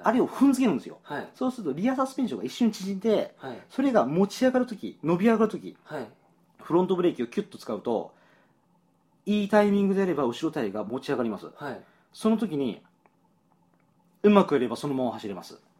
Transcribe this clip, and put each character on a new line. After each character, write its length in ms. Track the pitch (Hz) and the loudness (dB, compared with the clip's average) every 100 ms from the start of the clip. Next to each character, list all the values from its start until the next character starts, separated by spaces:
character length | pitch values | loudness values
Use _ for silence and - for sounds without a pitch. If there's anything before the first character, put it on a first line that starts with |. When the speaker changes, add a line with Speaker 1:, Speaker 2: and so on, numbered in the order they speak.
Speaker 1:
あ 80 | - | 0
れ 80 | 240 | 2
を 80 | 175 | 0
踏 160 | - | 4
ん 60 | 277 | 4
づ 80 | 247 | 6
け 80 | 254 | 2
る 60 | |
ん 40 | 131 | 0
で 60 | |
す 60 | - | -4
よ。 100 | - | -16
Speaker 2:
は 160 | - 143 | -12 -10
い。 100 | - | -10
Speaker 1:
そ 120 | - 254 | -6 -4
う 20 | |
す 120 | 247 | -4
る 100 | 170 | -6
と、 0 | |
リ 160 | 143 233 | -2 -2
ア 80 | 262 | 0
サ 100 | 269 | -2
ス 80 | |
ペ 80 | - | -2
ン 40 | 247 | -4
シ 60 | |
ョ 20 | 113 | -4
ン 40 | |
が 40 | |
一 80 | - | -8
瞬 180 | - 226 | 0 0
縮 240 | 202 190 | 0 -6
ん 60 | 196 | -4
で、 340 | 226 202 - - | 0 0 0 -8
Speaker 2:
は 120 | 135 | -14
い。 80 | 117 - | -14 -8
Speaker 1:
そ 100 | - | -2
れ 100 | 277 | 2
が 120 | 220 | 2
持 220 | 127 160 196 | 2 2 0
ち 180 | - | 2
上 60 | 262 | 2
が 80 | 254 | 2
る 80 | 247 | 0
と 100 | 214 | -6
き、 220 | 98 - | -12 -6
伸 140 | 160 170 | -2 2
び 100 | 220 | 2
上 120 | 220 | 4
が 80 | 220 | 2
る 40 | |
と 80 | 170 | -2
き、 160 | 95 - | -12 -18
Speaker 2:
は 160 | - 151 | -12 -10
い。 60 | 110 - _ _ _ - | -12 -16 _ _ _ -18
Speaker 1:
フ 140 | - | 0
ロ 80 | 165 | 0
ン 40 | 185 | 2
ト 80 | |
ブ 80 | 185 | 2
レ 60 | 175 | 0
ー 60 | |
キ 80 | - | 0
を 40 | 117 | -4
キ 140 | - | -4
ュ 20 | |
ッ 40 | 196 | -6
と 100 | - | -10
使 160 | - | -8
う 80 | 104 | -6
と、 320 | 117 110 - - _ _ _ _ _ _ _ _ _ _ | -2 -2 -4 -14 _ _ _ _ _ _ _ _ _ _
い 200 | - 208 | -2 -2
い 40 | 202 | 4
タ 140 | 214 | 4
イ 80 | 208 | 4
ミ 120 | 202 | 4
ン 60 | 196 | 2
グ 60 | |
で 80 | 196 | 2
あ 40 | 190 | 0
れ 60 | |
ば 100 | 147 | 0
後 180 | 123 117 | -2 -2
ろ 80 | 160 | -4
タ 120 | 160 | -2
イ 40 | 107 | -4
ヤ 60 | |
が 120 | 104 | -4
持 160 | 101 127 | -6 -8
ち 60 | 135 | -4
上 100 | 127 | -4
が 80 | |
り 60 | 117 | -4
ま 80 | 95 | -6
す。 80 | 82 - | -12 -14
Speaker 2:
は 140 | 143 | -14
い。 100 | 104 - _ _ | -14 -18 _ _
Speaker 1:
そ 160 | - 220 | -4 0
の 80 | 220 | 0
時 220 | 220 147 | 0 -2
に、 240 | 131 87 _ _ _ _ _ _ _ _ _ _ _ _ _ _ | -4 -6 _ _ _ _ _ _ _ _ _ _ _ _ _ _
う 80 | 208 | 6
ま 140 | 202 | 6
く 100 | 190 | 6
や 60 | 143 | 2
れ 80 | 123 | 0
ば 80 | 117 | -4
そ 100 | 147 | -6
の 80 | |
ま 80 | 131 | -4
ま 80 | 127 | -4
走 140 | 110 110 | -6 -10
れ 80 | |
ま 80 | 90 | -12
す。 160 | - - _ | -14 -20 _